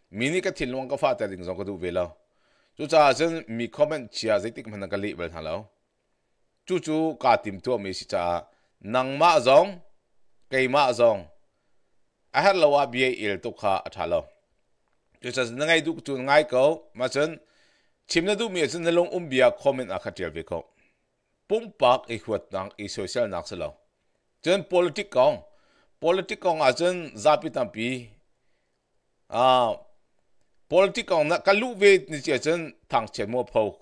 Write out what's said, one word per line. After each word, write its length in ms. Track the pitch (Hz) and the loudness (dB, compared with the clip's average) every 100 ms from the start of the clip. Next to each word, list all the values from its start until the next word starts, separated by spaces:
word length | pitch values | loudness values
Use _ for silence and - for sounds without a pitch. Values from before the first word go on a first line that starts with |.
| _ | _
Mi 180 | 98 131 | -6 -4
ni 160 | 180 | -2
ka 60 | 190 | -4
tin 200 | 180 135 | -6 -6
long 180 | 131 131 | -6 -6
ka 60 | 135 | -2
fa 160 | 143 117 | -2 -2
ter 120 | 104 | -4
ding 120 | 92 87 | -6 -10
zong 80 | 90 | -8
ka 80 | |
du 140 | 98 95 | -8 -8
ve 120 | 90 90 | -4 -4
lo. 100 | 87 - _ _ _ _ _ - | -4 -8 _ _ _ _ _ -12
Chu 100 | 147 | 0
cha 260 | 160 143 127 | 4 4 4
chen 260 | 165 165 - | 0 -2 -8
mi 200 | 113 117 | -8 -8
comment 440 | - 147 156 113 | -2 -2 -2 -10
chia 260 | - 110 104 | -8 -2 -2
zai 120 | 110 | -2
tik 160 | 123 113 | -10 -14
man 240 | 104 98 | -12 -8
ka 60 | 98 | -6
li 180 | 101 | -6
bel 160 | 69 85 | -6 -8
thalo. 200 | 85 78 87 107 _ _ _ _ _ _ _ _ _ - | -8 -8 -10 -10 _ _ _ _ _ _ _ _ _ -6
Chu 120 | 180 - | -6 -2
chu 300 | 156 160 147 | -2 -2 0
ka 140 | 127 110 | 2 2
tim 240 | 107 98 | 0 -8
tu 180 | 123 120 | -4 -4
mi 140 | 98 | -4
si 120 | 90 | -10
cha. 400 | - 95 87 85 - _ _ _ | -6 -4 -2 -4 -6 _ _ _
Nang 380 | 98 123 131 139 | -4 -2 -2 2
ma 220 | 170 160 120 | 4 4 6
zong, 240 | 139 190 180 - _ _ _ _ _ _ | 6 4 -2 -18 _ _ _ _ _ _
kei 180 | 131 127 | -2 0
ma 240 | 139 135 | 2 0
zong. 280 | 117 117 101 82 - _ _ _ _ _ _ _ _ _ | 4 4 2 -4 -20 _ _ _ _ _ _ _ _ _
A 80 | 131 | 2
hat 120 | 185 190 | 4 6
lo 120 | 147 | 4
wa 120 | 143 139 | 4 2
bia 220 | 123 127 | 0 0
il 300 | 123 104 98 | 0 -4 -4
tu 60 | 117 - | -6 -4
kha 120 | 104 95 - | -2 -2 -4
a 40 | |
thalo. 300 | - 82 85 - _ _ _ _ _ _ _ _ _ | -8 -4 -4 -4 _ _ _ _ _ _ _ _ _
Chu 100 | 123 | -10
cha 100 | 123 120 120 | -6 -6 -4
na 60 | 156 | 0
ngai 140 | 165 151 | 0 0
du 140 | 160 - | -6 -8
chu 60 | 135 | -8
ngai 260 | 131 147 156 | 2 2 4
ko, 300 | 127 143 160 - | 2 2 2 -8
ma 140 | - 127 | -6 -4
chen 300 | 135 156 156 _ _ _ _ _ _ _ | 0 -2 -4 _ _ _ _ _ _ _
chim 180 | 170 175 | -2 0
na 80 | |
du 140 | 208 226 | -2 -2
mi 200 | 180 147 | -2 -2
chen 140 | 170 | -2
na 80 | 165 | 0
long 200 | 170 175 - | 2 0 -2
um 120 | 165 | -4
bia 220 | 131 127 | 4 4
comment 400 | - 139 131 113 | 4 0 -2 -6
a 80 | 92 | -8
kha 120 | 110 | -8
tel 200 | - 85 | -8 -8
ve 120 | 80 | -8
ko. 160 | 78 85 - _ _ _ _ _ _ _ _ | -8 -10 -12 _ _ _ _ _ _ _ _
Pum 140 | 220 226 - | -4 -4 2
pak 200 | 123 127 - | 4 4 0
i 40 | 113 | -10
huat 240 | - 101 - | -4 -6 -6
nang 180 | 95 95 - | -8 -10 -10
i 80 | 101 | -12
social 380 | - 95 123 113 | -8 -6 -4 -2
nak 180 | 90 - | -4 -8
se 80 | 92 | -10
lo. 120 | 76 - _ _ _ _ _ _ | -10 -12 _ _ _ _ _ _
Chen 220 | 156 196 | -2 -2
politic 460 | - 175 175 151 196 | 0 0 0 -2 -4
kong, 260 | 127 139 202 - _ _ _ _ _ | 2 2 2 -8 _ _ _ _ _
politic 400 | 160 190 185 - | 0 0 -2 -4
kong 200 | 180 160 | -2 2
a 120 | 135 | 2
chen 380 | 143 175 180 160 107 | 2 0 -2 -8 0
zapi 320 | 143 151 156 | 2 2 0
tampi. 380 | 139 110 110 117 127 117 - _ _ _ _ _ _ _ _ _ _ _ | -6 -6 -4 -6 -6 -10 -20 _ _ _ _ _ _ _ _ _ _ _
À, 480 | 113 127 127 117 - - _ _ _ _ _ _ _ _ | 2 4 4 2 -2 -10 _ _ _ _ _ _ _ _
politic 380 | 170 190 196 - | 2 2 0 -2
kong 220 | 175 151 | 0 2
na 100 | 175 | 0
ka 140 | - | 2
lu 220 | 202 247 | 2 0
ve 240 | 208 202 190 - | 4 6 6 2
ni 120 | 151 | -6
chia 180 | 156 131 | -2 -2
chen 340 | 151 170 156 - _ | 0 -2 -4 -14 _
thang 180 | 131 110 | -2 -2
chen 220 | - 104 | -6 -4
mo 140 | 123 120 | -4 -2
pho 180 | 117 104 - | 0 0 -2